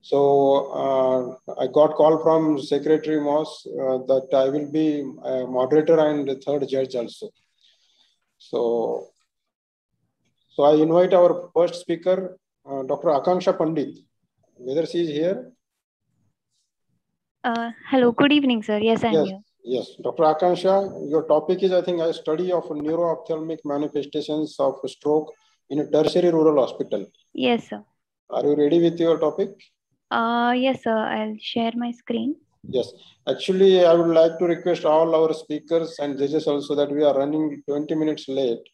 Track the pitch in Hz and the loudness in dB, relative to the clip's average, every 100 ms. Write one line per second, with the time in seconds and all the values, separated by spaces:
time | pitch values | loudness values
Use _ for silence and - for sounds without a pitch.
0 | - 139 139 143 139 139 139 143 135 131 | -2 2 4 4 4 2 0 -6 -2 0
1 | 131 131 123 - - - 131 147 151 151 | 2 0 -4 -12 -14 -6 0 4 4 6
2 | 151 160 160 160 156 147 - 143 147 156 | 4 4 2 2 2 -2 -2 -2 2 0
3 | 156 156 147 147 151 - - 139 135 131 | 0 -2 0 -2 -2 -10 -12 -6 -4 -4
4 | 131 131 131 135 135 147 143 151 156 147 | 0 0 2 0 2 -2 -4 -2 0 -2
5 | 131 - 131 131 127 127 131 151 156 160 | -6 -10 -6 -6 -4 -2 2 2 4 2
6 | 151 147 139 135 - 143 131 135 127 127 | 2 0 -4 -6 -4 -4 -2 -4 -4 -6
7 | 113 - 107 _ _ _ _ _ _ _ | -8 -12 -18 _ _ _ _ _ _ _
8 | _ _ _ _ - 127 117 117 117 117 | _ _ _ _ -8 -4 -2 -2 -2 -6
9 | - _ _ _ _ _ _ _ _ _ | -10 _ _ _ _ _ _ _ _ _
10 | _ _ _ _ _ - 143 151 156 170 | _ _ _ _ _ 2 4 6 4 4
11 | 185 185 175 160 - 160 175 170 - 165 | 4 6 4 2 -4 0 0 -2 -6 -4
12 | 180 185 185 - _ _ 139 139 135 143 | -2 -2 -4 -14 _ _ -12 -10 -6 -2
13 | 170 143 180 180 185 180 160 160 - - | 0 0 0 0 0 0 -2 -2 -6 -10
14 | _ _ _ _ _ _ 123 143 196 175 | _ _ _ _ _ _ -6 -4 -2 -4
15 | 170 147 170 220 - _ _ _ _ _ | -4 -2 -4 -4 -10 _ _ _ _ _
16 | _ _ _ _ _ _ _ _ _ _ | _ _ _ _ _ _ _ _ _ _
17 | _ _ _ _ 247 233 233 - - 262 | _ _ _ _ -6 -4 -8 -12 0 2
18 | 240 233 277 294 277 233 214 208 220 226 | 4 4 4 4 2 -2 -2 0 2 2
19 | 233 160 143 190 _ _ 117 - - - | 2 0 0 -6 _ _ -6 -6 -6 -8
20 | 123 147 156 151 180 175 185 196 196 - | -8 2 2 2 0 2 2 2 0 -8
21 | 151 156 - 151 151 185 190 180 180 175 | -2 -2 2 0 2 0 2 0 0 -2
22 | 165 160 - 160 180 175 - 151 151 165 | -2 -4 -4 -4 -2 -2 -4 -8 -4 -2
23 | 170 160 - 160 160 160 147 143 147 147 | -2 -4 -6 -8 -6 -10 -6 -4 -4 -6
24 | 139 151 147 151 151 - 139 135 131 - | -6 -8 -6 -6 -6 -2 -4 -2 -12 -6
25 | 147 151 151 - _ _ _ 143 147 147 | 0 0 -2 -16 _ _ _ -6 0 2
26 | 151 180 175 165 156 151 117 - 127 104 | 2 2 2 4 4 4 0 -4 -6 -6
27 | 95 _ _ - 254 233 - 208 - _ | -8 _ _ -4 0 0 -4 -16 -16 _
28 | _ _ _ 123 139 147 147 170 170 170 | _ _ _ -2 0 2 2 4 2 2
29 | 165 160 156 151 208 - _ _ _ _ | 0 2 0 -2 -6 -8 _ _ _ _
30 | _ 233 226 240 240 247 262 254 233 220 | _ -4 -2 0 0 0 -2 -2 -2 -2
31 | 220 220 214 214 - 233 226 233 240 240 | -2 -6 -6 -10 -8 -4 -4 -4 -8 -10
32 | - 233 240 330 _ _ - 127 113 - | -8 -6 -6 -8 _ _ -6 -6 -6 -12
33 | _ _ - 131 - 185 190 185 170 170 | _ _ -8 -6 -2 4 6 6 6 6
34 | 170 165 165 165 175 170 180 165 160 156 | 4 4 4 2 -2 -2 -2 0 2 4
35 | 165 160 160 156 - 151 - 165 160 - | 4 2 2 0 -6 -10 -2 -2 -2 -6
36 | 143 135 139 151 151 143 139 147 143 143 | -8 -4 -2 -2 -2 -4 -2 -2 0 2
37 | 147 135 139 156 156 143 - 143 151 156 | 2 2 -2 -2 -4 -6 -6 -6 -4 -2
38 | 156 143 - 135 131 117 - | -2 -4 -6 -2 -2 -2 -8